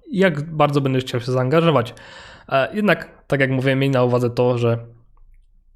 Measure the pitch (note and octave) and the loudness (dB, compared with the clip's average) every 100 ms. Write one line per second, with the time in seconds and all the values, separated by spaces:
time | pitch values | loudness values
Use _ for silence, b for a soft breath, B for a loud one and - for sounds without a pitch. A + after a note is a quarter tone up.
0 | F4 G#3+ F#3+ C#3+ D#3 D#3 D3 C#3+ C3+ C3 | -8 0 0 0 -4 0 0 2 0 -2
1 | B2+ B2 A#2 B2+ B2+ D#3+ E3 C#3 A#2 - | -2 -6 -4 -2 0 2 2 2 0 -8
2 | B B B B B C3+ C3 G#3+ G#3 D#3+ | B B B B B 0 0 0 0 0
3 | - - - C#3 C3+ C3 C3+ C3+ C#3 C3 | -4 -14 -4 0 0 0 0 0 2 2
4 | B2 B2 B2 A#2+ B2 B2 A#2 A#2 - - | 2 2 0 0 0 2 0 -2 -6 -20
5 | _ _ - - _ _ _ | _ _ -20 -20 _ _ _